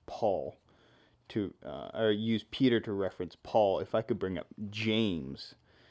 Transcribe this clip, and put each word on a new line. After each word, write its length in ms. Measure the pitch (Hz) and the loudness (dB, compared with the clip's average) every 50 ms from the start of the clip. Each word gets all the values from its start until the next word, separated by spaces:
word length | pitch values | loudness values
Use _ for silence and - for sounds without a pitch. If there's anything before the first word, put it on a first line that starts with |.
| - | -16
Paul 500 | - - - 117 107 95 80 67 73 - - _ _ _ _ _ _ _ _ _ _ _ _ _ - | -12 -6 0 0 0 2 0 -2 -6 -10 -14 _ _ _ _ _ _ _ _ _ _ _ _ _ -6
to, 220 | - 113 101 87 - _ - | -4 -2 -2 -2 -6 _ -14
uh, 240 | - 71 69 60 - - | -12 -10 -10 -10 -10 -4
or 160 | - 113 110 | 0 2 2
use 340 | 107 104 110 113 113 107 - - | 2 2 2 0 0 0 -2 -4
Peter 280 | - - 135 127 117 110 | -2 2 4 4 4 4
to 100 | - 113 101 | 2 0 -2
reference 420 | 98 98 92 - - 90 82 - - | -2 -2 -2 -2 -4 -8 -8 -8 -14
Paul. 380 | - - - 117 107 98 92 76 | -10 0 2 4 4 4 4 2
If 160 | 95 - - | 0 0 -2
I 80 | 113 110 | -2 0
could 160 | - 117 98 | 0 -2 -2
bring 180 | 98 95 92 82 | 0 -2 -2 -4
up 80 | - - - - 107 101 | -6 -8 -10 -10 -10 -8
James, 880 | 104 107 110 110 107 110 113 104 90 80 67 65 67 - - - - _ _ _ _ _ - - | -6 -2 0 2 2 4 2 2 0 -2 -4 -6 -10 -10 -12 -18 -20 _ _ _ _ _ -20 -20